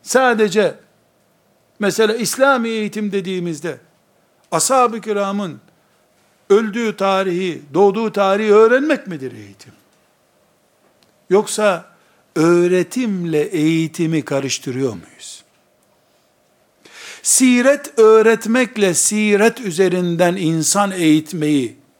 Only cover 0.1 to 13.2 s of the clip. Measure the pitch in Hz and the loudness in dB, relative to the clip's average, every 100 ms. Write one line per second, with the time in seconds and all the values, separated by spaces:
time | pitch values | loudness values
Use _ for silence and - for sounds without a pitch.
0.1 | 254 262 226 214 196 185 - _ _ _ | 0 2 2 0 0 -2 -4 _ _ _
1.1 | _ _ _ _ _ _ _ 208 196 214 | _ _ _ _ _ _ _ -4 0 0
2.1 | 233 220 - 269 262 226 226 208 214 208 | 0 -4 0 2 2 -2 -4 -6 -6 -6
3.1 | 196 190 185 175 151 165 135 _ _ _ | -6 -6 -6 -6 -8 -10 -12 _ _ _
4.1 | _ _ _ _ 165 - 262 240 226 214 | _ _ _ _ -4 0 2 2 -2 -6
5.1 | 202 196 202 190 127 _ _ _ _ _ | -4 -4 -4 -6 -10 _ _ _ _ _
6.1 | _ _ _ _ 202 220 214 226 208 196 | _ _ _ _ 2 2 -4 -4 -2 -2
7.1 | 190 190 175 185 143 147 147 202 202 220 | 0 -2 -4 -4 -8 -6 2 2 2 -4
8.1 | 202 196 202 214 208 226 254 302 294 - | 0 0 0 4 6 6 4 2 -2 -4
9.1 | 160 131 113 101 95 117 _ _ _ _ | -10 -12 -14 -20 -20 -20 _ _ _ _
10.1 | _ _ _ _ _ _ _ _ _ _ | _ _ _ _ _ _ _ _ _ _
11.1 | _ _ 190 202 - 214 170 - _ _ | _ _ 0 0 -2 0 -2 -8 _ _
12.1 | _ _ - 165 175 175 185 175 254 240 | _ _ 0 2 4 2 0 -2 -4 -4
13.1 | 190 | -4